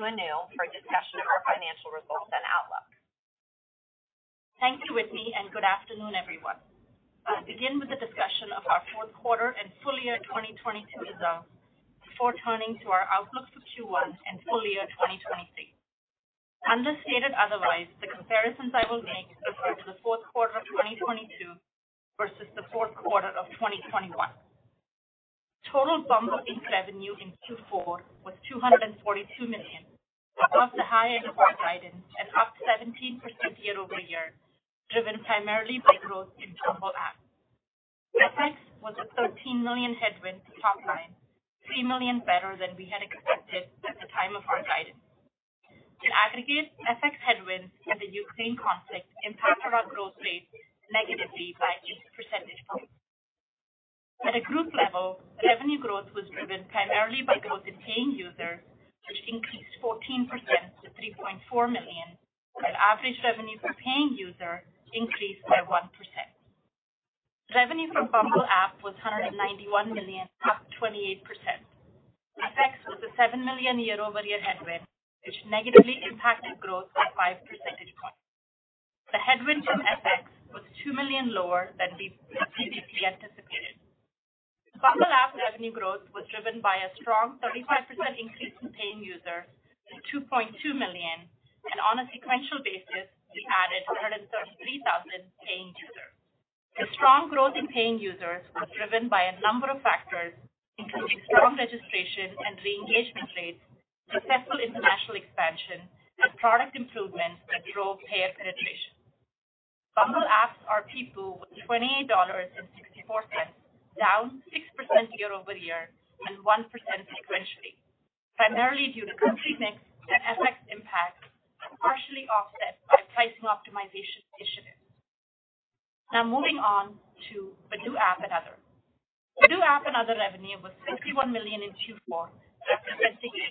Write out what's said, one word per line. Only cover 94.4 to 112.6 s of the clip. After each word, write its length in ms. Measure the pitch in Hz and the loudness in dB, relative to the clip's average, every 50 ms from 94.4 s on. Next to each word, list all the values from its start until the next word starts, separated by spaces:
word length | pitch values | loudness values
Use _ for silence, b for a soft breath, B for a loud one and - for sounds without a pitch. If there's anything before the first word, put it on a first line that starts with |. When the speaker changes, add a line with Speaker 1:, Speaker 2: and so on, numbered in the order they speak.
| 208 - - _ - 247 269 285 269 202 | -6 -8 -12 _ -10 -8 -8 -2 0 0
Speaker 2:
thousand 400 | 175 175 180 - 185 180 180 - _ _ - | 0 0 -2 -6 -12 -14 -14 -18 _ _ -10
paying 320 | 214 185 185 185 185 170 | -10 -8 -8 -10 -14 -16
users. 400 | - - - - - - - _ _ _ _ _ _ _ _ _ _ _ _ _ - | -18 -18 -18 -16 -18 -18 -20 _ _ _ _ _ _ _ _ _ _ _ _ _ -6
The 80 | - - - | -6 -4 0
strong 320 | - 285 262 269 285 339 302 | 6 8 10 10 10 8 4
growth 320 | 294 269 269 269 277 403 | 4 4 4 4 4 0
in 80 | - - | -4 -2
paying 320 | - 240 226 233 226 220 | 0 2 2 2 2 0
users 480 | 202 190 175 - 185 170 175 180 180 - - | -2 -6 -6 -6 -6 -6 -6 -6 -8 -10 -8
was 160 | - 208 - | -6 -6 -6
driven 400 | - 208 214 208 220 226 233 240 | -6 -6 -4 0 0 0 2 4
by 160 | 214 190 180 185 | 4 4 4 2
a 120 | 180 180 208 | 0 2 2
number 240 | 214 226 247 262 269 | 2 2 2 0 -2
of 160 | 269 269 - | -2 0 2
factors, 500 | 220 165 - - - - 175 170 170 - - - - _ _ _ _ _ - | 2 2 2 -2 -6 -8 -6 -6 -8 -10 -14 -20 -20 _ _ _ _ _ -16
including 400 | - - - - - - - - - - | -14 -10 -8 -6 -2 -2 -2 -4 0 8
strong 320 | - - - - 285 269 | 10 10 10 10 8 4
registration 720 | 240 233 240 233 - - 220 190 180 185 - 202 190 185 190 - - 214 | 0 -2 -4 -10 -10 -4 -4 -4 -2 -4 -4 -6 -6 -6 -8 -6 -6 -6
and 80 | 196 - - | -8 -4 -4
re-engagement 640 | 202 202 202 - - - 233 - - - - - - - | -4 -4 -4 -2 2 2 2 2 2 -4 -10 -12 -8 -8
rates, 260 | 180 170 170 170 - _ _ - _ _ _ _ _ _ _ | -8 -8 -8 -12 -14 _ _ -20 _ _ _ _ _ _ _
successful 500 | - 202 - - 262 247 254 - - - | -4 -4 2 4 4 2 4 0 -2 -2
international 640 | 240 233 254 254 - - 190 196 - - 185 190 | -2 -2 -2 4 4 4 4 4 0 -4 -6 -8
expansion, 640 | - - - - 170 165 160 - - - 175 170 175 - _ b b b b - 381 | -8 -6 -2 0 0 0 0 -2 -8 -10 -10 -12 -12 -18 _ b b b b 2 4
and 80 | - - - | 4 4 4
product 400 | - 226 226 240 269 277 - 269 | 6 8 8 8 6 2 -4 -10
improvements 640 | 240 - - 226 196 190 - 185 170 170 175 - - - | -10 -10 -8 -8 -8 -6 -4 -4 -4 -4 -4 -8 -6 -6
that 160 | - - - - 202 | -6 -4 -4 -6 -6
drove 240 | 202 196 196 196 190 - - | -4 -4 -4 -4 -6 -8 -4
payer 240 | 208 190 185 185 185 - | -2 0 0 -2 -2 -6
penetration. 580 | 196 185 180 190 - - - - - - - _ _ _ _ _ _ _ _ _ _ _ _ _ _ _ _ _ _ _ _ 214 | -8 -8 -6 -6 -6 -6 -6 -8 -12 -12 -14 _ _ _ _ _ _ _ _ _ _ _ _ _ _ _ _ _ _ _ _ 4
Bumble 240 | 226 233 240 254 220 | 4 6 4 2 4
app's 400 | - 214 214 226 233 - - - | 6 6 6 6 4 0 -8 -4
R 220 | - 214 214 208 - | 0 0 0 0 -4
P 240 | - 254 247 - | -10 -12 -12 -10
P 80 | - 196 | -12 -10
U 240 | 196 190 185 - - | -10 -10 -10 -12 -16
was 80 | - - - - - | -18 -18 -16 -2 0
twenty-eight 400 | 240 226 240 262 269 277 277 262 | 0 2 2 0 0 -2 0 4
dollars 420 | 220 185 180 185 190 185 180 180 - | 4 4 4 4 2 -4 -6 -8 -10
and 100 | 185 | -16